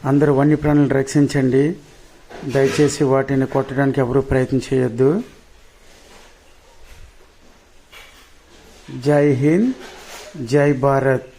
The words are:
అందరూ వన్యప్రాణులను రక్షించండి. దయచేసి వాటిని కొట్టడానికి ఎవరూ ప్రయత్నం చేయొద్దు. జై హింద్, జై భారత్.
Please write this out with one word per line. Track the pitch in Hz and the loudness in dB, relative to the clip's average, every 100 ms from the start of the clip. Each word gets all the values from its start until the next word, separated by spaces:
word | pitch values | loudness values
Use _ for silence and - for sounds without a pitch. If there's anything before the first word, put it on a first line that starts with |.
| 135 | 0
అందరూ | 143 147 135 | 2 2 2
వన్యప్రాణులను | 147 151 151 147 139 135 | 2 2 2 2 2 0
రక్షించండి. | 135 156 143 143 131 131 147 185 - - - - - - 147 | 0 0 0 2 2 2 0 -2 -14 -20 -20 -20 -20 -14 -6
దయచేసి | 131 135 135 147 - 143 | 0 0 2 0 2 0
వాటిని | 135 135 139 135 | 0 0 -2 0
కొట్టడానికి | 139 131 131 139 135 | -2 -4 -2 -2 0
ఎవరూ | 123 131 135 | 0 0 0
ప్రయత్నం | 135 127 131 - | -2 0 -2 -2
చేయొద్దు. | 131 127 113 131 185 247 - - - - _ - - - - - - _ - _ - - - - - - _ - - _ - _ - - - - - _ - - - - 131 127 | -2 -2 0 0 0 -4 -16 -20 -20 -20 _ -20 -20 -20 -20 -20 -20 _ -20 _ -20 -20 -20 -20 -20 -20 _ -20 -20 _ -20 _ -20 -20 -20 -20 -20 _ -20 -20 -20 -18 -6 0
జై | 147 147 127 | 2 2 2
హింద్, | 143 170 240 - - - - - - 165 120 | 2 2 0 -4 -12 -20 -20 -20 -18 -14 -2
జై | 143 143 135 139 | 0 2 2 0
భారత్. | 139 135 127 - | 2 0 -2 -4